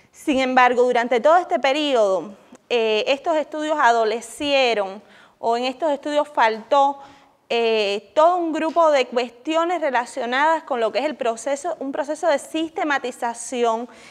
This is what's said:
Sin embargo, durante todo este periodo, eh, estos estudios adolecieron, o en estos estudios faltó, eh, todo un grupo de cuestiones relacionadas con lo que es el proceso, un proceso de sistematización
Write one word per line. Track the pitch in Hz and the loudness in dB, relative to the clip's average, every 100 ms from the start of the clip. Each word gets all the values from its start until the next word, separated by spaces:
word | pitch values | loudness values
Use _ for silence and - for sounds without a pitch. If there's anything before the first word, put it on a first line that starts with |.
| _ | _
Sin | - - 262 | -8 -2 0
embargo, | 262 254 247 240 | 2 4 4 4
durante | 247 240 240 247 | 2 2 0 2
todo | 285 349 | 4 4
este | 359 339 | 2 -2
periodo, | 269 294 294 247 202 185 147 208 _ - - | 0 0 0 2 2 0 -4 -14 _ -20 -4
eh, | 240 220 214 - | -2 0 0 0
estos | 269 349 311 | -2 -2 -2
estudios | 294 311 302 302 | -4 -6 -4 2
adolecieron, | 247 233 220 226 - - 294 277 247 214 190 202 - - - _ | 2 4 0 -2 -8 -8 -2 2 2 0 -4 -8 -18 -20 -20 _
o | 226 233 | -4 -2
en | |
estos | 254 254 330 | -4 -4 -2
estudios | 277 302 294 294 | -2 -2 -2 -2
faltó, | - 226 220 214 277 277 277 - - _ _ - | 2 2 0 0 2 2 0 -12 -20 _ _ -6
eh, | 233 226 220 202 202 - | -2 0 0 0 -4 -2
todo | - 320 359 | 2 4 4
un | 339 | -2
grupo | 302 320 330 320 | -2 0 2 4
de | 285 254 | 4 2
cuestiones | 247 247 - - 320 339 349 | -2 -4 -6 -4 -2 0 -2
relacionadas | 294 247 240 277 240 254 302 320 | -2 -2 -4 -6 -4 0 2 2
con | 302 247 | -2 -2
lo | 220 | -2
que | 233 | 0
es | 294 | -2
el | 262 | -2
proceso, | 247 226 277 277 349 - | -4 -4 -4 -4 -4 -6
un | 269 | -6
proceso | 285 277 302 349 | -6 -6 -2 0
de | 285 | 0
sistematización | - 320 320 - 320 269 269 - 240 226 - 247 233 226 240 - - | -2 -6 -4 -4 -2 -2 -4 -6 -8 -8 -8 -2 -2 -2 -6 -16 -20